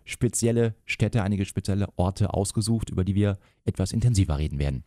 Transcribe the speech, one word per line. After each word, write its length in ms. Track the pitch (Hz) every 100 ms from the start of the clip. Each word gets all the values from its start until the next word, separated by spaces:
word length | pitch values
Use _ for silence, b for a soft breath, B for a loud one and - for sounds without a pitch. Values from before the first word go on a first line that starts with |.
| -
spezielle 680 | - 120 - 117 117 113 110 -
Städte, 360 | - 107 117
einige 220 | 98 101 98
spezielle 420 | - - 98 101 -
Orte 360 | 90 - 104
ausgesucht, 560 | - 101 - 104 113 -
über 140 | 87
die 120 | 92 98
wir 220 | 101 98 _ _
etwas 280 | - - 95
intensiver 460 | 113 123 101 95 73
reden 220 | 76 71
werden. 240 | 71 67